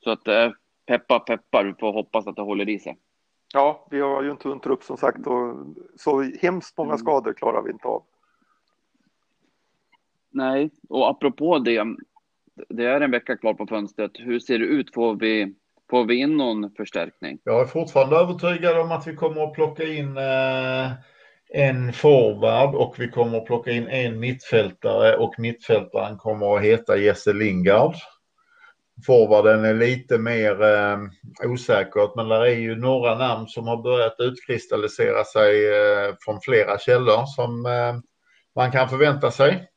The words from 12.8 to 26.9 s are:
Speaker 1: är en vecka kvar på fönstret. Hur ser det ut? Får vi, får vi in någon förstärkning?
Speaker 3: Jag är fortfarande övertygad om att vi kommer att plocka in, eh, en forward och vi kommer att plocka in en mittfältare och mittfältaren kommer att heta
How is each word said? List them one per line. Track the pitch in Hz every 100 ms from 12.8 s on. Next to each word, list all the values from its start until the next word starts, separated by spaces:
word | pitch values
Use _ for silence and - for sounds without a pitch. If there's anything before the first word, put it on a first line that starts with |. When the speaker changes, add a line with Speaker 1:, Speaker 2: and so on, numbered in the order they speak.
| 120
Speaker 1:
är | 139
en | 143
vecka | 120 - 120
kvar | 113
på | 98 104
fönstret. | 110 101 - 104 -
Hur | 117 120
ser | - 120
det | 110
ut? | 147 123
Får | - 117 104
vi, | 110 110 98 98 _ _ _
får | 123 113
vi | 120
in | 139 156
någon | 131 110 104
förstärkning? | 104 104 - 85 _ 78 71
Speaker 3:
Jag | - 113
är | 127
fortfarande | 160 160 139 135 156
övertygad | 175 175 175 175 175 165
om | 165
att | 165 160
vi | 147
kommer | 160 156
att | 151
plocka | 151 151 147
in, | 160 156 139 135
eh, | 135 131 131 131 131 131 131 127 _ _ _ _ _
en | 151 139 131 123
forward | 120 151 139 113 104 110 113 139 139
och | 123 -
vi | 120
kommer | 123 117 113
att | -
plocka | 120 127
in | 117 117
en | 131 120 110
mittfältare | 120 127 - 113 104 - 110 104 110 110
och | 113 -
mittfältaren | 117 117 - 110 - 107 104 104
kommer | 110 107 101 104
att |
heta | 107 113 -